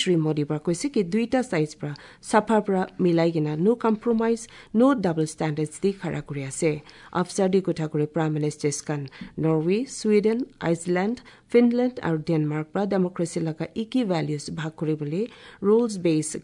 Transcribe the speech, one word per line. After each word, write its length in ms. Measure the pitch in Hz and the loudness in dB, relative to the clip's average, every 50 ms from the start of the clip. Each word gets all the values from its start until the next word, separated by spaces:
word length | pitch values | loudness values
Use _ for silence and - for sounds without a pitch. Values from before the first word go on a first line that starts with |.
শ্ৰী 140 | - 185 180 160 156 | 2 2 2 2 2
মোদী 160 | 156 151 151 147 143 | 0 0 -2 -2 -2
পৰা 100 | 156 151 - | -4 -4 -2
কৈছে 220 | 180 170 - - 285 - | -4 -4 -2 -4 -4 -2
কি 80 | 220 196 170 180 | -2 -2 0 0
দুইটা 260 | 220 233 233 - 254 247 247 | -2 0 0 0 -2 0 0
চাইজ 200 | 190 160 156 151 - - | 0 -2 -2 -2 -4 -10
পৰা 140 | - 147 143 - - - - - - - | -10 -10 -10 -10 -16 -20 -20 -18 -6 2
চাফাৰ 320 | - 214 214 - 226 214 214 | 2 2 4 4 2 2 2
পৰা 160 | - 190 185 185 - - - 185 | 2 0 0 0 -2 -2 0 2
মিলাই 260 | 180 165 170 165 170 170 | 4 4 4 4 2 2
কিনে 180 | 160 151 151 151 151 175 | 0 0 0 0 0 2
ন' 140 | 214 240 233 - | 2 2 2 2
কম্প্ৰমাইজ, 540 | 226 220 214 - 240 233 220 226 226 233 226 - - - - - - - 214 | 0 0 0 0 0 0 2 2 0 0 -2 -4 -14 -20 -20 -12 -2 2 4
ন' 160 | 247 277 285 247 185 | 6 6 4 4 2
ডাবল 220 | 180 160 160 156 151 - | 0 2 2 0 -2 -2
ষ্টেণ্ডাৰ্ডছ 420 | - 165 156 147 156 156 151 - - - | -4 -4 -4 -2 -2 -4 -4 -4 -2 -2
দি 60 | 202 196 196 | -2 -2 -2
খাৰা 220 | - 165 143 147 147 | -6 -6 -6 -6 -8
কৰি 140 | - 147 143 135 135 | -8 -8 -8 -8 -8
আছে। 220 | - - 175 160 151 147 - - - - - - - 175 | -6 -2 0 0 0 -2 -8 -16 -20 -20 -16 -8 -4 -4
আফচাৰ 260 | 180 - - - 190 185 185 | -4 -2 0 0 0 2 2
দি 60 | 196 185 | 2 2
কথা 180 | 175 160 - 156 151 | 0 -2 -2 -4 -4
কৰি 140 | - 151 151 147 - | -2 -2 -2 -2 0
প্ৰাইম 180 | 170 160 156 151 | -2 0 0 0
মিনিষ্টাৰ্ছ 420 | 151 151 151 147 - - 147 139 - - | 0 -2 -2 -4 -2 -4 -4 -2 -4 -6
খান 140 | - 151 147 139 135 - - - - - - 151 | -6 -6 -6 -6 -10 -14 -16 -18 -14 -8 -2 0
নৰৱে, 340 | 160 160 156 156 175 196 220 269 - - | 0 0 2 2 0 0 0 -2 -4 -8
ছুইডেন, 420 | - - 214 214 208 196 214 226 240 277 - - - 165 | -4 0 4 4 4 4 4 0 0 -4 -8 -8 -6 -2
আইচলেণ্ড, 480 | 165 170 165 - 180 180 180 190 214 247 - - - - - _ - | -2 -2 -2 -2 -2 -2 0 0 -2 -4 -6 -10 -20 -20 -20 _ 2
ফিনলেণ্ড 440 | - 240 240 240 240 240 247 254 254 - - | 4 6 6 6 4 2 0 0 -2 -4 -4
আৰু 100 | 165 165 156 156 - | -2 -2 -2 0 0
ডেনমাৰ্ক 380 | 165 156 151 147 151 151 156 - - | 0 0 2 0 -2 -4 -6 -4 -4
পৰা 100 | 190 208 196 202 | -4 -2 0 0
ডেমক্ৰেচি 460 | 190 185 180 180 - 170 165 - 175 165 | 0 0 0 -2 -4 -6 -4 -2 -4 -4
লগা 180 | 160 156 - 165 - - 220 226 | -4 -4 -6 -8 -8 -6 -8 -8
ইকি 180 | 220 - 254 247 190 | -2 -2 -2 0 0
ভেলিউজ 340 | 180 160 147 147 151 147 - - 170 165 | 0 -2 -2 -4 -4 -6 -8 -10 -10 -8
ভাগ 120 | 151 160 - - | -8 -8 -8 -6
কৰিবলৈ 440 | 160 151 156 151 151 147 156 185 226 247 - - - - - - - | -2 -2 -2 -2 -4 -6 -4 -4 -6 -6 -8 -18 -20 -20 -12 -2 2
ৰুলছ 260 | 196 214 233 240 226 208 185 165 | 4 4 4 4 2 -2 0 0
বেছ 220 | 175 156 156 151 - - - | 2 2 2 0 -2 -8 -10